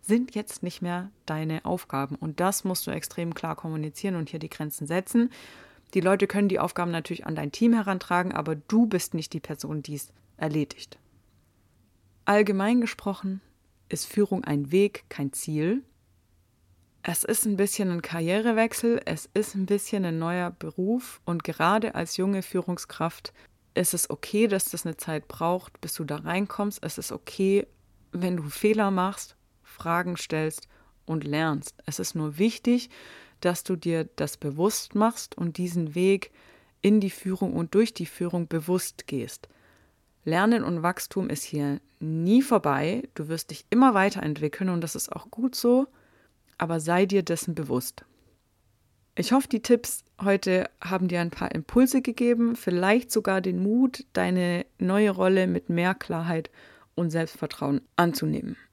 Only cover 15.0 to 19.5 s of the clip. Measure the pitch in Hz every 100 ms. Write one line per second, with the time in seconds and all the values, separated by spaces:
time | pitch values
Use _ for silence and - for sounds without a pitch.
15 | _ - 139 - - 151 160 240 269 _
16 | _ _ _ _ _ _ _ _ _ _
17 | - 170 - 226 220 196 202 - 196 175
18 | - 170 165 196 226 220 226 - 233 233
19 | - 160 - - 214